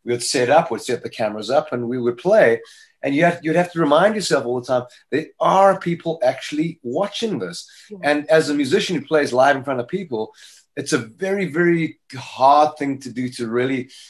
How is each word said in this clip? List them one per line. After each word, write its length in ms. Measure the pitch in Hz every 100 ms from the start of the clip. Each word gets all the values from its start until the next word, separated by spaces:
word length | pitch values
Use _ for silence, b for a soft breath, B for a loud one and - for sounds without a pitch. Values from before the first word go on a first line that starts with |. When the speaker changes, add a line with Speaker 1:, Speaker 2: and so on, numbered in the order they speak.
Speaker 1:
We 80 | -
would 100 | 120
set 300 | - 139 123
up, 180 | 147 165
we'd 120 | 107
set 200 | - -
the 80 | 113
cameras 400 | - 110 107 104
up, 240 | 135 151
and 160 | 123 120
we 80 | 127
would 200 | 120 120
play. 420 | 175 214 135 113 - B B B
And 140 | 139 139
you 80 | 170
have, 140 | 170
you'd 140 | 151 165
have 160 | 175
to 80 | 165
remind 340 | 151 147 196
yourself 320 | 220 175 147 120
all 140 | 123
the 80 | 123
time, 160 | 127 120 b b
there 160 | 143 156 -
are 400 | 165 185 196 190
people 400 | - 170 170 160
actually 560 | 127 135 - 151 160 -
watching 560 | 120 135 202 - 226 160
this. 280 | 90 87 - B B
Speaker 2:
Yeah. 80 | 202
Speaker 1:
And 260 | 143 147 147
as 220 | 160 151
a 20 |
musician 420 | 147 135 190 - 170
who 80 |
plays 300 | - 156 143
live 220 | 123 135 135
in 80 |
front 160 | 127 131
of 80 | 120
people, 480 | 185 180 117 110 B B B B -
it's 180 | 147
a 60 | 139
very, 480 | 110 113 190 196 185
very 520 | 147 175 170 156 - _ 131
hard 640 | - - 135 143 151 -
thing 220 | 139 131
to 120 | 123
do 160 | 113 123
to 180 | 123 117
really 400 | 117 127 135 127 B